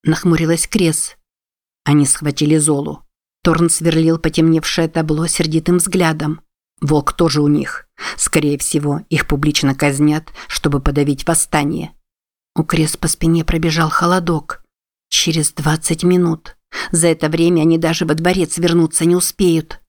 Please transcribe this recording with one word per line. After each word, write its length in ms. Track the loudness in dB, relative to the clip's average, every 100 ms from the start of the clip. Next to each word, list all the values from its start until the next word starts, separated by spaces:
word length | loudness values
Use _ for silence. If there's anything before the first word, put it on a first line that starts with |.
нахмурилась 640 | 0 0 2 2 2 0 0
Крес. 480 | 0 0 0 -6 -12 _ _ _ _ _ _
Они 200 | 2 2
схватили 520 | 2 0 -4 -2 0 2
Золу. 500 | 2 -2 -4 -12 _ _ _ _
Торн 260 | 0 2 2
сверлил 500 | 2 0 2 2 2
потемневшее 720 | 0 2 2 2 0 -2 -2
табло 380 | -2 -2 -2 -2
сердитым 520 | -2 -2 0 0 2
взглядом. 640 | 2 2 0 0 -4 -6 _ _ _ _
Волк 320 | 0 0 0
тоже 300 | 0 0 2
у 60 | 2
них. 400 | 2 -2 -10 -16 -14 -12 -6
Скорее 400 | -2 0 0 -2
всего, 440 | -2 -2 -2 -4 -2
их 160 | -4 -2
публично 480 | 0 0 0 0
казнят, 580 | 0 -2 2 0 0 -6 -20 -10
чтобы 340 | -4 -2 0
подавить 460 | 0 0 0 -2 0
восстание. 680 | -2 0 0 0 -4 -8 _ _ _ _ _ _
У 80 | -4
Крес 340 | -2 0 0 -2
по 120 | -4
спине 360 | 0 2 2
пробежал 460 | 0 0 0 0 0
холодок. 760 | 0 0 0 0 -4 -4 -14 -16 _ _ _ _
Через 440 | -2 0 0 -2
двадцать 520 | -2 -2 -2 -2 0
минут. 520 | 2 2 2 -2 -8 -20 _ -12 -6
За 160 | 0 2
это 200 | 2 -2
время 340 | 2 2 4
они 160 | 2 2
даже 280 | 0 -2 -2
во 80 |
дворец 440 | 0 0 0 -2 0
вернуться 460 | 0 2 2 0
не 120 | 2 2
успеют. 640 | -2 0 2 2 -4 -16